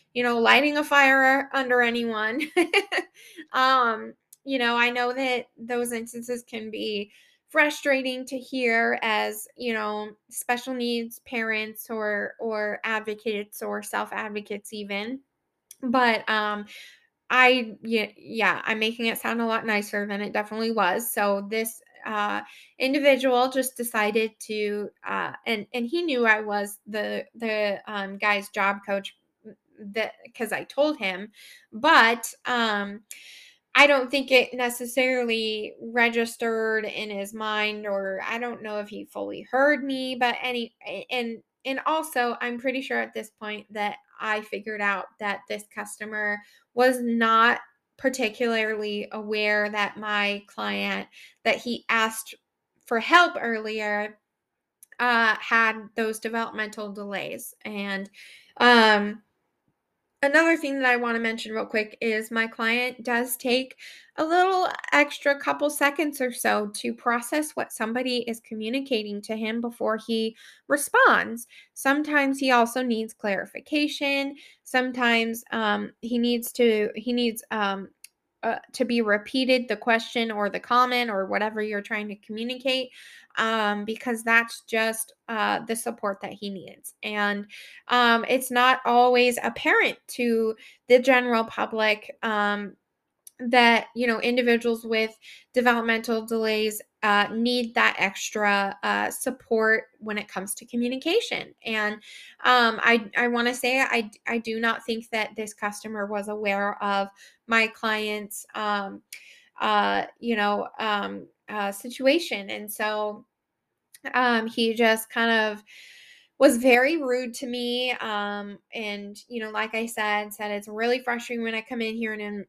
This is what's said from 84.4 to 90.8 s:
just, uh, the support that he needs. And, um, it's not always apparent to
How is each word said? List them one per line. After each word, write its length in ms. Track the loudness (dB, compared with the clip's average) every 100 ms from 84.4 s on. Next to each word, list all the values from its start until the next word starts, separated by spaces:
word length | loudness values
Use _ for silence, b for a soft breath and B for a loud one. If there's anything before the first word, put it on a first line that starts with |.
| 2 -8
just, 500 | -4 -2 0 -2 -10 _ -8
uh, 320 | -2 0 0 -2
the 100 | -4
support 460 | -4 -6 -6 -6
that 100 | -10
he 160 | -10 -10
needs. 460 | -10 -14 -18 -20 -12
And, 440 | -8 -2 0 -2 -6 B B B -2
um, 360 | 4 6 4 2
it's 200 | 0 0
not 300 | 4 4 4 4
always 520 | 6 6 6 4 2
apparent 560 | -4 -2 2 2 2 -2 -12
to 480 | -4 0 2 0 -4 B B